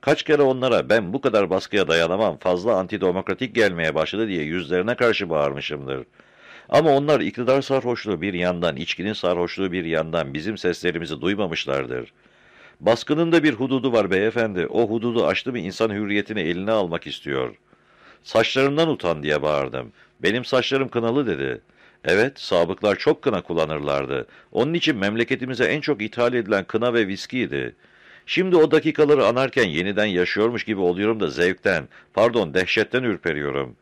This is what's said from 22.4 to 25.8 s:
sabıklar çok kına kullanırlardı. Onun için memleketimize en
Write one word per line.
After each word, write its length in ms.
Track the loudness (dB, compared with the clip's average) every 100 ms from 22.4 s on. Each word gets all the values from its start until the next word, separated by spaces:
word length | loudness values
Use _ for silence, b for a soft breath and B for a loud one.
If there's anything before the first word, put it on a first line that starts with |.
sabıklar 560 | -2 2 2 0 0 2
çok 260 | 2 0
kına 200 | 0 -2
kullanırlardı. 840 | -2 -2 0 -2 -2 -2 -2 -6 -8 B B
Onun 220 | -2 0
için 220 | 0 0 0
memleketimize 680 | -2 0 -2 -2 -4 -2
en 160 | 0 0